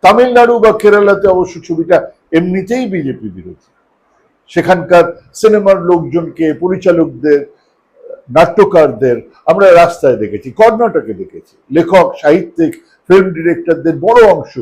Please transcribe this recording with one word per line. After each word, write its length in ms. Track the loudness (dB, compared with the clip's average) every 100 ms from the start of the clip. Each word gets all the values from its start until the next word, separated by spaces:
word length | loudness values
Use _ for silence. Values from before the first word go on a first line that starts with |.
তামিলনাড়ু 580 | 2 2 2 2 2 4
বা 120 | 2
কেরালাতে 560 | 2 2 2 2 0 0
অবশ্য 340 | 0 -2 -8
ছবিটা 500 | -10 -6 0 -2 -2 _ _
এমনিতেই 540 | -4 -2 -6 -6 -6 -6
বিজেপি 440 | -6 -8 -10 -14
বিরোধী। 400 | -16 -20 -20 _ _ _ _ _ _ _ _ _
সেখানকার 760 | -6 -2 -2 2 2 2 -4 _
সিনেমার 440 | -2 0 2 2 0
লোকজনকে, 720 | 0 -2 -2 -6 -6 -6 -4
পরিচালকদের, 880 | -4 -4 -4 -2 0 -2 -4 -2 -2 -2 _ _ _ _ _ -20 -20 _ 0
নাট্যকারদের 840 | 2 2 2 4 2 0 -2 -2 -6 _ -4
আমরা 280 | 2 4
রাস্তায় 440 | 6 4 0 -2 -2
দেখেছি, 340 | -4 -10 -14
কর্ণাটকে 600 | 2 2 2 -4 -4 -8
দেখেছি। 420 | -14 -14 -18 _ _ _
লেখক, 420 | -4 2 2 0 -2
সাহিত্যিক, 500 | 0 0 -2 -4 -4 -4 _ _ _
ফিল্ম 220 | 2 2
ডিরেক্টরদের 680 | -4 -4 -4 -4 -4 -4 -4
বড় 200 | 0 4 4
অংশ 260 | 2 -4 -14